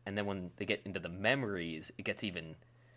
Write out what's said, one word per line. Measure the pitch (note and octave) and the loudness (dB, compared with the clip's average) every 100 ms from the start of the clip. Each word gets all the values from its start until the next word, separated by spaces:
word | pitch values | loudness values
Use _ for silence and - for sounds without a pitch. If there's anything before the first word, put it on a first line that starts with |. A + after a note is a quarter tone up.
| G2+ | -2
And | G#2 | 0
then | G2+ | 2
when | G2 F2+ - | 0 -4 -4
they | |
get | G#2 G2+ | 0 0
into | G2+ F2 | 0 -4
the | E2+ | -4
memories, | F#2 A2 C#3 A2 F#2+ E2 D#2+ - - | 2 4 4 4 0 0 -2 -6 -4
it | |
gets | G2+ - | -2 0
even | G#2 F2 D#2+ D2+ - - - | -2 -2 -6 -12 -16 -20 -20